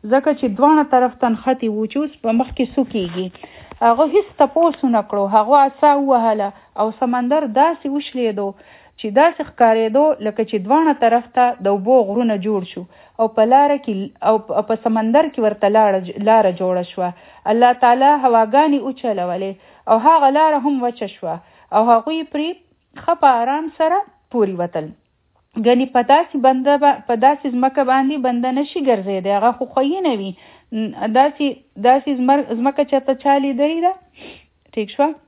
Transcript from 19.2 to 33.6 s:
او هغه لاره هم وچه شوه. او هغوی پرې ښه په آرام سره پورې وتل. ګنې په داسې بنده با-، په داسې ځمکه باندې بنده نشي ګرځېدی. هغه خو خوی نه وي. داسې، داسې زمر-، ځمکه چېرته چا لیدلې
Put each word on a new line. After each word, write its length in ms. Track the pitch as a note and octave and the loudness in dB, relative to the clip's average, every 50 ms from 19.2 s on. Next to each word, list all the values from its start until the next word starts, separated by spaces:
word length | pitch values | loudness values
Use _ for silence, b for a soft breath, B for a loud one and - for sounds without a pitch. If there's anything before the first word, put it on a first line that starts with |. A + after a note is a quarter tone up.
| F3+ F3+ F3 F#3 G3 G3 G3 b b b b b b | -4 -6 -6 -6 -8 -10 -12 b b b b b b
او 100 | - G#3+ | 0 0
هغه 320 | A3+ A3 D4+ E4 D#4+ C#4+ C4+ | 4 4 4 4 6 4 4
لاره 280 | C4+ D4 D#4 D#4 D4+ C#4+ A#3 | 4 4 2 2 2 0 -2
هم 180 | D4 C#4+ C4 A#3+ | -2 -2 -2 -4
وچه 240 | A#3+ A#3+ A#3+ A3 | -6 -6 -6 -12
شوه. 280 | F#3+ - - - E3 D#3+ F3 b b b b b b | -12 -12 -12 -10 -10 -10 -10 b b b b b b
او 100 | - G#3 A3 A#3+ | 0 2 4 4
هغوی 280 | A#3 A3+ A3 D4+ D#4+ D#4+ D#4 - - | 2 2 2 -4 -8 -8 -8 -8 -6
پرې 160 | D4 D4+ E4 F#4 _ _ _ _ _ _ _ _ - - | -6 -6 -6 -8 _ _ _ _ _ _ _ _ -8 -4
ښه 100 | - E4+ E4 | -4 -2 2
په 60 | - | 4
آرام 380 | C#4 B3+ A#3 A#3 B3+ C#4 D4+ D#4+ D#4 - | 4 4 4 0 -2 -4 -4 -6 -8 -4
سره 200 | - D#4+ D#4+ F4 G4+ G4 - _ _ _ _ | -2 -2 0 0 -2 -4 -6 _ _ _ _
پورې 220 | - A#3+ G#3+ G3 F#3 F3 | -2 -2 -2 -2 -2 -6
وتل. 280 | F3 F3 - E3 D#3 D#3 - _ _ _ _ _ _ _ _ _ _ _ _ | -8 -6 -6 -8 -10 -10 -16 _ _ _ _ _ _ _ _ _ _ _ _
ګنې 320 | A#3 G#3+ A#3 B3 B3 C4+ C4 - | -2 0 2 2 2 0 0 -2
په 60 | B3 A#3+ - | -2 2 4
داسې 240 | C#4 D#4 F4 - - C#4 A#3+ | 2 2 2 -2 -4 0 2
بنده 320 | C4 C4 C4 C4 C#4+ C#4+ | 2 2 2 0 0 0
با-، 220 | C#4 D4 C#4+ C#4+ - - | 2 2 0 0 0 -4
په 80 | - A#3+ | -4 -2
داسې 300 | A3 B3 C4+ D4 C#4 - C#4 A#3+ | 2 2 2 2 2 -4 -6 -4
ځمکه 260 | B3 B3+ C4 C4 D4 C4+ | -2 -2 0 0 0 0
باندې 320 | B3+ C4 C4+ C4+ C4+ D4+ | 0 0 0 0 -2 -2
بنده 340 | C#4+ B3 B3+ A#3+ A#3+ A#3+ B3+ | -2 -4 -4 -2 -2 -4 -4
نشي 300 | B3+ C4+ D4 C#4+ - F#4 C#4+ C4 | -4 -4 -6 -6 -6 -4 0 0
ګرځېدی. 420 | A#3 G3+ F#3 G3 G3 F#3+ F3+ G3 G3+ | 0 0 -2 -6 -6 -4 -2 -2 -2
هغه 140 | G3+ G#3+ A#3+ | 2 2 0
خو 140 | A#3+ A#3+ C4 | 0 -2 -10
خوی 340 | B3 - C4 C4+ C#4 E4+ G4 F#4 | -4 -2 -2 -2 0 -2 -2 -2
نه 60 | D#4 B3 G3+ | -2 -2 -4
وي. 120 | G3 G3 F3+ b b b b b b b A#3 A3 A3 G#3 - - G3+ A3+ A3 | -6 -10 -12 b b b b b b b -8 -6 -6 -6 -8 -8 -8 -2 2
داسې، 300 | B3+ C4+ D4+ D4 - D4 C#4 - - _ _ _ F#3+ G3+ | 2 2 2 0 -4 -4 -4 -4 -8 _ _ _ -2 2
داسې 220 | B3 C4 C#4 C4+ D4 C#4 B3 | 2 2 2 0 -4 -4 -2
زمر-، 280 | B3+ B3+ C#4 C#4+ C4+ - A#3+ A3+ | 0 0 0 0 0 -4 -6 -2
ځمکه 240 | A#3+ C#4 C#4 - C#4+ | -2 -2 -2 -2 -2
چېرته 300 | C#4+ C#4+ C4+ C4+ C#4+ C4+ C4 - | -2 -2 -2 -2 -2 -6 -2 0
چا 100 | C#4+ C#4 C#4+ C4+ | 0 0 0 0
لیدلې 360 | C#4 C4+ A#3 | -4 -2 -2